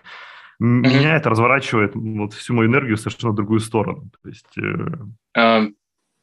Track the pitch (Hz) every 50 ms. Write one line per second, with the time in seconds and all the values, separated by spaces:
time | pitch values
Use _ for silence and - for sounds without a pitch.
0 | _ - - - - - - - - - _ _ 110 120 120 123 120 127 127 135
1 | 139 156 160 156 156 123 113 107 117 120 131 135 131 - - 113 104 98 - 110
2 | 113 110 110 107 104 101 107 - - - 123 117 113 110 120 143 139 123 107 104
3 | - 104 - - - 120 107 104 104 101 110 110 110 110 - 110 101 - 90 -
4 | - 98 - _ _ - - - _ _ _ - 104 101 101 - - - 165 -
5 | 110 104 113 _ _ _ _ 117 117 113 113 110 110 107 - _ _ _ _ _
6 | _ _ _ _